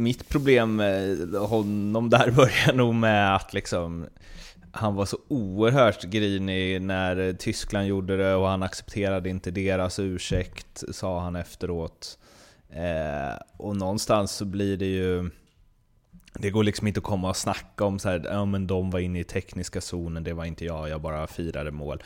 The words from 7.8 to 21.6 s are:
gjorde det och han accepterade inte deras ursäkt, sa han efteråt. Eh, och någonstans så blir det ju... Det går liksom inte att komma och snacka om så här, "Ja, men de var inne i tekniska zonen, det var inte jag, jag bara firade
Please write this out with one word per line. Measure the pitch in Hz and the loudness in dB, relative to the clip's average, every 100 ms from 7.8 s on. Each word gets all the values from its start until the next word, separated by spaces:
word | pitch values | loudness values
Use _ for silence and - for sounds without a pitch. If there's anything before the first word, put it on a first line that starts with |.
| 98 | 0
gjorde | 98 92 95 | 0 0 0
det | 95 95 | 4 4
och | 95 | 2
han | 95 | 0
accepterade | 92 - - 110 98 95 92 | -2 -8 -10 -4 -2 -2 -2
inte | 92 92 | -4 -6
deras | 90 95 92 92 - | -4 0 0 0 -2
ursäkt, | 98 90 - 92 - - - - - | -4 -4 -2 -2 -2 -8 -18 -14 -12
sa | - 95 90 | -6 -4 -4
han | 90 87 | -4 -6
efteråt. | 85 - 87 85 80 - - - - - - _ _ | -8 -8 -6 -4 -6 -10 -16 -16 -20 -20 -20 _ _
Eh, | - 87 80 76 73 69 - - - | -6 -4 -2 -2 -4 -6 -8 -14 -12
och | 104 101 | -6 -4
någonstans | 92 107 - 107 101 | -2 -2 2 2 2
så | - 101 | -4 -6
blir | 98 101 95 | -2 -2 0
det | 95 | -2
ju... | 92 92 90 90 - _ _ _ _ _ _ _ - - | 0 0 0 -2 -8 _ _ _ _ _ _ _ -20 -20
Det | - 104 | -6 -2
går | 104 | 2
liksom | 107 - 107 | 2 2 0
inte | 98 | -2
att | |
komma | - 98 92 | -2 -2 -2
och | 92 | -2
snacka | - 95 - - 101 | -4 -4 -8 -2 0
om | 98 | 0
så | 104 | -2
här, | 90 - | -2 -2
"Ja, | 101 101 | -2 0
men | 98 92 | 0 0
de | 92 92 | 0 0
var | 90 | 0
inne | 90 90 | -2 -2
i | |
tekniska | 85 95 - 95 87 92 | -4 -6 -6 -8 -8 -8
zonen, | - 90 85 82 | -6 -6 -6 -6
det | 82 | -6
var | 82 82 | -6 -6
inte | 80 82 | -6 -6
jag, | 78 78 | -6 -6
jag | 78 | -6
bara | 80 78 78 | -6 -6 -6
firade | - 82 71 | -6 -6 -4